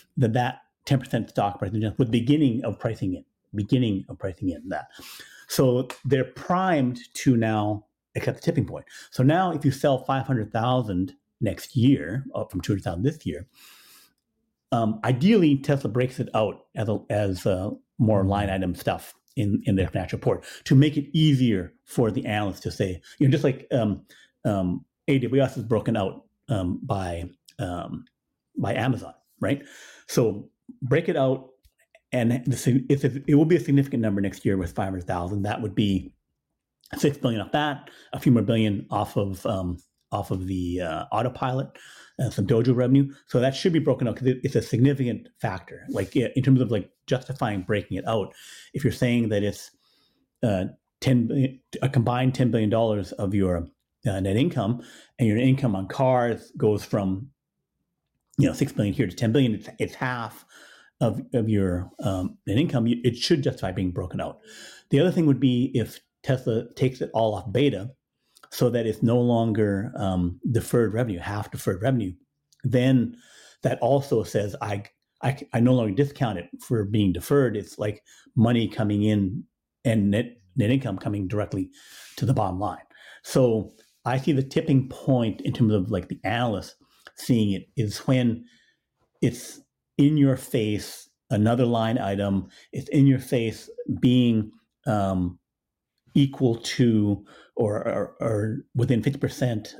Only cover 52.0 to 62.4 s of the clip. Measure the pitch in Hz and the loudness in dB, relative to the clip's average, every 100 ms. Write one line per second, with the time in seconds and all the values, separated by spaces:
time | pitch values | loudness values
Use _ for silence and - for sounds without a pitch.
52 | 117 120 131 127 123 117 107 110 113 104 | 0 2 0 2 2 2 2 2 2 0
53 | 95 - 101 101 95 87 85 _ _ _ | -4 -6 -2 0 2 0 -4 _ _ _
54 | - 95 98 101 165 139 113 120 - - | -4 -2 0 0 0 0 -2 -4 -8 -20
55 | - - 113 104 131 131 131 95 95 - | -14 -2 0 2 2 2 0 -2 -4 0
56 | 131 127 120 104 - - 110 104 - 113 | 2 2 2 -2 -8 -2 0 0 0 -2
57 | 98 95 120 _ _ _ _ _ _ _ | 0 -4 -8 _ _ _ _ _ _ _
58 | _ _ _ - 262 - 135 - 104 95 | _ _ _ 0 0 2 -4 -2 -2 0
59 | 107 87 113 123 127 101 - - - - | -2 -2 0 2 2 0 -8 -8 -8 -6
60 | 131 123 113 - - - - - _ - | -6 -6 -8 -14 -20 -20 -20 -20 _ -2
61 | 117 - - 123 110 104 95 87 90 - | -2 -2 -4 -2 0 0 0 -2 -6 -8
62 | 107 95 92 - | -6 -4 -6 -8